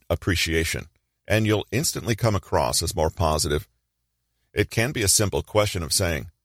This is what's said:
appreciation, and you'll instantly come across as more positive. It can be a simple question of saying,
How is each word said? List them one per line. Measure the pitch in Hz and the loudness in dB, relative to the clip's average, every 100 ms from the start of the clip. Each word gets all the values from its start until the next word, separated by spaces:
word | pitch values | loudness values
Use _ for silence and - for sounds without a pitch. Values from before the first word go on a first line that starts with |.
| - | -4
appreciation, | 82 - 92 85 82 80 - - _ _ _ - | -2 0 0 0 0 -2 -4 -10 _ _ _ -2
and | 107 107 | 0 2
you'll | 104 - | 0 0
instantly | 117 165 151 101 | -2 -2 -4 -4
come | 113 117 98 | 0 2 0
across | - 87 62 - | 0 0 2 0
as | 80 | -2
more | 82 80 | 0 0
positive. | - 82 78 73 73 - _ _ _ _ _ _ _ _ | 2 0 2 0 -2 -4 _ _ _ _ _ _ _ _
It | - 101 | -4 -2
can | - 117 | 0 -2
be | 127 | 0
a | 98 | 2
simple | - 101 69 | 2 2 -2
question | - 107 104 90 | 0 0 0 -2
of | 73 | -2
saying, | - 87 76 - _ | 0 0 -2 -6 _